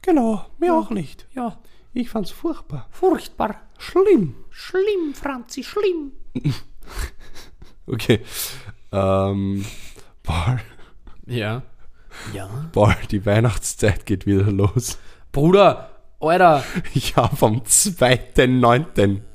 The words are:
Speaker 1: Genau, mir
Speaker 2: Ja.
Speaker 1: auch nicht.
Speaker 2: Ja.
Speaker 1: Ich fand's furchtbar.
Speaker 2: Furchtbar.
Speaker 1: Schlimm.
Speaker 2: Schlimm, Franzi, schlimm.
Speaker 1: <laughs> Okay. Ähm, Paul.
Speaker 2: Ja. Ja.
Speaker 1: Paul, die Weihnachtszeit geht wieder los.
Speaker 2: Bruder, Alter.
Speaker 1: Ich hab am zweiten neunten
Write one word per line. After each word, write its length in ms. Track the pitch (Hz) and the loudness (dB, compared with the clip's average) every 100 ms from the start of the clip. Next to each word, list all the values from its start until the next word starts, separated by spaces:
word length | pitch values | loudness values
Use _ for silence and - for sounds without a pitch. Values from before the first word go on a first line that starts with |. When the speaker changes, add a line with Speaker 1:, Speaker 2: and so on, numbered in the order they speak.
Speaker 1:
Genau, 440 | - 320 226 208 - - | 4 2 2 0 -6 -2
mir 80 | 349 | 2
Speaker 2:
Ja. 100 | 320 | 2
Speaker 1:
auch 100 | 202 | 0
nicht. 360 | 208 143 - - | -6 -6 -12 -14
Speaker 2:
Ja. 240 | 262 233 - - - - | -8 -8 -8 -20 -20 -10
Speaker 1:
Ich 160 | 247 240 | -8 -4
fand's 200 | 226 - | -4 -6
furchtbar. 560 | - 339 - - 147 - | -6 -6 -6 -8 -10 -10
Speaker 2:
Furchtbar. 640 | - 370 294 - - - - - - | 0 2 2 -4 -6 -4 -6 -16 -16
Speaker 1:
Schlimm. 580 | - 349 392 320 160 - - | -2 2 6 4 2 -6 -14
Speaker 2:
Schlimm, 640 | - - 370 403 392 311 | -14 -6 -2 0 0 -4
Franzi, 500 | - 277 262 233 - | -6 -8 -8 -12 -14
schlimm. 480 | 254 415 403 339 285 - - 247 | -8 -2 -2 -2 -8 -12 -10 -4
Speaker 1:
<laughs> 180 | 147 113 - - - - - - - - - - - - - | -4 -4 -8 -14 -12 -8 -8 -10 -12 -12 -14 -18 -20 -18 -8
Okay. 320 | 113 - 110 - - - - - - - | -6 0 0 0 -10 -10 -10 -16 -18 -6
Ähm, 720 | 98 95 95 98 98 98 98 101 - - - - - | -2 2 2 0 0 -2 -4 -6 -10 -14 -16 -20 -12
Paul. 360 | - 80 85 123 - - - - - - - | -4 -2 0 -2 -6 -18 -20 -20 -18 -18 -8
Speaker 2:
Ja. 340 | 120 107 117 - - - - - - 107 | -6 -4 -6 -10 -16 -18 -18 -20 -16 -12
Ja. 160 | 104 98 120 160 | -12 -10 -10 -4
Speaker 1:
Paul, 240 | - 101 - - | 4 4 4 0
die 140 | 104 98 | -2 2
Weihnachtszeit 800 | 104 120 98 - - 110 - - | 4 4 0 -6 0 0 0 -2
geht 200 | 92 101 | -2 2
wieder 240 | 98 101 | 2 2
los. 460 | 98 101 123 - - - - - | 2 2 0 -4 -10 -14 -20 -6
Speaker 2:
Bruder, 580 | 139 160 196 185 131 - - - - | 2 6 8 6 4 -10 -18 -20 -4
Alter. 440 | 156 180 180 147 - 180 - | 2 6 6 6 0 -6 -2
Speaker 1:
Ich 220 | 135 - - | -2 0 0
hab 260 | 117 - | 0 2
am 200 | 123 110 - | 2 2 2
zweiten 920 | - 214 175 127 127 - - 127 127 | 2 2 2 4 4 2 2 4 6
neunten 640 | 120 123 - - 101 101 - | 6 4 2 2 2 2 -8